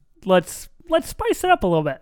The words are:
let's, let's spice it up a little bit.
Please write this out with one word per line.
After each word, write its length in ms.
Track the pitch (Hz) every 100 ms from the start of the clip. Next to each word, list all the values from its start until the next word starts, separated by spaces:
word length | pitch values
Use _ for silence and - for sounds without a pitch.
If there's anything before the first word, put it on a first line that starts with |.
| _ _
let's, 460 | 185 180 175 - - _ -
let's 200 | 330 -
spice 360 | - 453 -
it 60 | 359
up 120 | 349
a 40 | 185
little 180 | 165
bit. 160 | 151 131